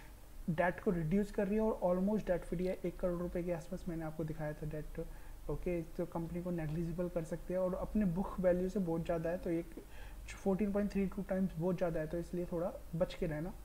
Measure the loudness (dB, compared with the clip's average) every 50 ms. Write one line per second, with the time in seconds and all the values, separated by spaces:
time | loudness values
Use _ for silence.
0 | -14 -14 -14 -16 -16 -14 -12 -6 -2 -2 2 4 2 2 2 2 0 0 2 2
1 | 2 4 4 2 2 2 0 0 0 2 4 4 4 2 2 2 2 2 4 4
2 | 4 4 2 2 2 2 0 0 0 -2 -2 0 0 0 0 -2 -2 -4 -2 0
3 | 0 0 0 0 -2 -2 -2 -2 0 0 -2 -2 -4 -6 -6 -6 -4 -4 -4 -4
4 | -4 -4 -2 -2 -4 -2 -2 -2 -4 -4 -4 -4 -6 -4 -4 -4 -6 -6 -6 -6
5 | -6 -6 -8 -10 -10 -10 -12 -8 -6 -4 -4 -2 0 0 0 0 -2 -4 -4 -4
6 | -4 -2 -2 -4 -4 -2 -4 -4 -2 -2 -2 0 0 0 0 0 0 0 0 0
7 | -2 0 0 -2 -2 -2 -4 -6 -4 -2 0 2 2 2 0 0 -2 2 2 4
8 | 4 4 4 2 0 0 0 4 6 6 6 6 4 2 2 2 2 2 2 2
9 | 2 0 0 0 2 0 -2 0 0 0 0 0 0 -4 -10 -12 -12 -12 -10 -10
10 | -10 -10 -10 -10 -10 -10 -10 0 2 2 4 4 4 2 2 2 2 2 2 2
11 | 2 2 0 -4 -2 0 2 2 2 2 0 0 2 2 2 4 2 2 2 0
12 | 0 0 -2 -2 -2 -2 -2 -2 -2 0 0 0 0 -2 -2 -6 -8 -6 0 0
13 | 2 0 2 -2 -2 0 0 0 -2 -4 -6 -8